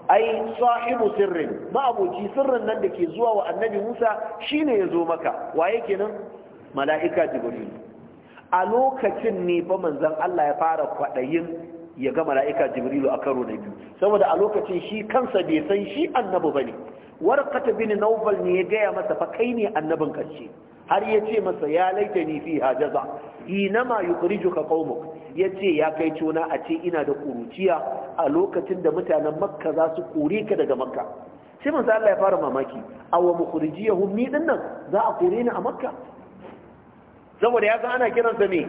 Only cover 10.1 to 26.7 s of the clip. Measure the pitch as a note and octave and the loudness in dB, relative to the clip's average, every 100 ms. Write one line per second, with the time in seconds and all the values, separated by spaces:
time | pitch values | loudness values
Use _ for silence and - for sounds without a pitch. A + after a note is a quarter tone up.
10.1 | D#3 F3+ F3 D3+ D3 E3 D#3+ C#3 - - | 0 0 2 2 2 2 2 -2 -2 -4
11.1 | B2+ C3 E3 E3 - - - - - C3 | -2 0 -2 -2 -10 -12 -16 -16 -4 -2
12.1 | D#3 D#3 C3+ C#3+ C3+ C3+ C3 B2 C#3 C3+ | 0 2 2 2 2 0 0 -2 0 2
13.1 | - C#3 B2+ A2+ G#2+ G#2 - - - F#3+ | 0 0 -2 -2 -6 -8 -14 -16 0 4
14.1 | G#3 F#3 E3 G3+ G#3 - F3+ - G#3+ G#3 | 6 4 4 2 2 -2 -4 -4 -8 0
15.1 | C4 B3 G3 F3+ D#4 - G3+ G3+ C#4 E4+ | 0 2 0 2 0 2 0 0 -2 0
16.1 | C4 G#3 F3+ D#3+ C#3 B2 A2 - - - | 0 0 0 2 0 -2 -6 -14 -16 -20
17.1 | - E3 C4+ C#4 B3+ A#3+ G#3 A3 G3+ G#3 | -2 2 4 2 -2 0 0 0 2 2
18.1 | A3 G#3+ F#3+ F3+ F3+ F3+ G#3+ G3+ F#3 F3 | 2 2 0 2 2 2 2 2 0 -2
19.1 | D#3+ E3+ - A#3+ A#3 G3+ E3 D#3 D#3+ D3+ | -2 -2 -2 -2 0 0 0 -2 0 0
20.1 | C#3+ B2+ - - - - - - F3 A3 | -2 -8 -10 -16 -18 -20 -20 -2 0 2
21.1 | A3 G#3+ A3+ F#3+ F3 D3+ D#3+ F#3 F#3+ G#3 | 0 2 0 0 -2 0 2 2 2 0
22.1 | F#3 D#3 D3+ D#3+ D3+ B2+ B2+ D3 C#3+ - | 0 -2 -4 -4 0 2 2 0 0 -4
23.1 | - - - A2+ G3 G3 G#3 B3 A3+ F3 | -10 -14 -16 -6 -2 0 0 0 0 0
24.1 | E3+ F3 G3+ F3 E3+ D3+ E3 D#3 A#2+ - | 0 0 0 0 -2 0 0 0 -6 -8
25.1 | - - C3+ F#3+ F#3+ G3 D#3 D#3 D#3 D#3+ | -14 -14 -2 -2 0 0 2 0 0 -2
26.1 | D3+ D#3+ D#3+ D#3+ D3 - | 0 -2 -2 -2 -4 -2